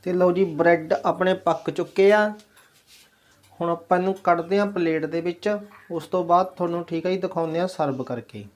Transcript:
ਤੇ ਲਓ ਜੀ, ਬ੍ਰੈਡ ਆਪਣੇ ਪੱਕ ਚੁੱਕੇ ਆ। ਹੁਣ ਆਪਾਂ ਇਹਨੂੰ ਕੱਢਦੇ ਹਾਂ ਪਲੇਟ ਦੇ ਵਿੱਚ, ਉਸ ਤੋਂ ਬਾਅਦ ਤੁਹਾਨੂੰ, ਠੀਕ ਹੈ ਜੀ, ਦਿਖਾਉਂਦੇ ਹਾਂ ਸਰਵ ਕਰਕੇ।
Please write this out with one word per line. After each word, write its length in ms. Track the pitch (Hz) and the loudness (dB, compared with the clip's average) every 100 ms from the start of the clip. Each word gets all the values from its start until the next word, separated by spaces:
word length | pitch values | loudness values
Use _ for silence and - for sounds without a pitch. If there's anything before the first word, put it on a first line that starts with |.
ਤੇ 80 | - | -4
ਲਓ 200 | 180 180 | 2 2
ਜੀ, 120 | 175 190 | 2 0
ਬ੍ਰੈਡ 460 | 151 170 170 160 | 2 4 4 2
ਆਪਣੇ 400 | - - 175 185 185 | -2 0 0 0 0
ਪੱਕ 280 | 175 160 - | 0 -2 -4
ਚੁੱਕੇ 420 | 151 170 - 196 | -6 -6 2 4
ਆ। 160 | 208 214 214 _ _ _ _ _ - _ _ _ _ _ _ | 6 2 -4 _ _ _ _ _ -20 _ _ _ _ _ _
ਹੁਣ 100 | 170 | -4
ਆਪਾਂ 280 | 170 - 180 | -4 0 0
ਇਹਨੂੰ 160 | 185 190 | 2 -2
ਕੱਢਦੇ 340 | - 170 165 196 | 2 0 2 0
ਹਾਂ 80 | 202 | 0
ਪਲੇਟ 360 | 202 165 160 156 | -2 -2 -2 -2
ਦੇ 140 | 165 | -4
ਵਿੱਚ, 280 | 170 175 208 208 208 - _ | -4 -4 -4 -4 -8 -20 _
ਉਸ 160 | 170 156 | -8 -4
ਤੋਂ 160 | 185 | -4
ਬਾਅਦ 220 | 170 175 185 | 2 2 2
ਤੁਹਾਨੂੰ, 360 | - 175 170 | -2 -4 -4
ਠੀਕ 220 | 170 165 170 | -4 -4 -2
ਹੈ 40 | |
ਜੀ, 60 | 185 | -2
ਦਿਖਾਉਂਦੇ 420 | 180 175 165 160 | -4 -4 -4 -2
ਹਾਂ 80 | 180 | -4
ਸਰਵ 340 | 180 147 135 | -2 -2 -2
ਕਰਕੇ। 400 | 160 123 107 110 101 | -6 -8 -10 -16 -18